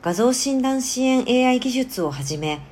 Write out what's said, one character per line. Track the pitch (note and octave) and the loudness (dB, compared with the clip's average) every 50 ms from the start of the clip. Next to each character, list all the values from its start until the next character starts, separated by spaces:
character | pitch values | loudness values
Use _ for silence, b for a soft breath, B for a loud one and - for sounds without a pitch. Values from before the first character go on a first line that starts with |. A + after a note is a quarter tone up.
画 | - F3 F3 | -2 -2 0
像 | F#3 A3+ B3 B3+ | 2 2 2 2
診 | B3+ - C#4 C4+ C4 B3+ | 2 -2 0 0 0 0
断 | C4+ C4+ C4 | 0 0 0
支 | B3+ - - B3 C4 | -2 -4 -2 0 2
援 | C4 C4 C4 B3 | 2 4 2 2
エ | - A#3+ B3+ B3+ | 2 2 4 4
ー | |
ア | B3+ | 4
イ | B3+ B3 | 2 2
技 | B3 C4+ | 0 -2
術 | A#3+ C4 B3+ B3+ - - | -2 -2 -2 -4 -4 -4
を | E3+ D3 | -4 -4
は | C#3 C#3 C#3 | -4 -4 -6
じ | C#3 D#3 D3 | -6 -6 -4
め | D3+ D3+ D3+ D3 C#3+ - | -4 -4 -4 -6 -10 -18